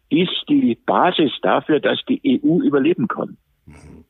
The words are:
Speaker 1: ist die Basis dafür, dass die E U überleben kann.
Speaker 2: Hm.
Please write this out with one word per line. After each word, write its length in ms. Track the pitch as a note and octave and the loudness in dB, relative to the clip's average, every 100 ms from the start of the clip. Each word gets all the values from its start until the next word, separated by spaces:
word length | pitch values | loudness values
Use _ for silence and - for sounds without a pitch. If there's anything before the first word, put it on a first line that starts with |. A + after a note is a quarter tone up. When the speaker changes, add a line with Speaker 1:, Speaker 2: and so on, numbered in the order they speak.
| - | -4
Speaker 1:
ist 340 | D#3 F3+ - - | -2 0 -4 -2
die 300 | D3 B2+ A2+ - | 0 2 0 -2
Basis 460 | G#2 E3+ F3 D#3+ - | 0 2 2 -2 -2
dafür, 380 | F2+ C3+ - D3 | -2 -2 0 0
dass 200 | B2 A#2 - | 0 -2 -4
die 120 | C3+ | -2
E 160 | C3+ B2+ | 0 0
U 180 | D3 E3+ | 2 0
überleben 460 | - C#3+ C3+ F#3 A2 | 2 0 0 0 -2
kann. 280 | - - - _ _ - | -4 -10 -12 _ _ -20
Speaker 2:
Hm. 400 | D2+ D2 D2 | -20 -20 -20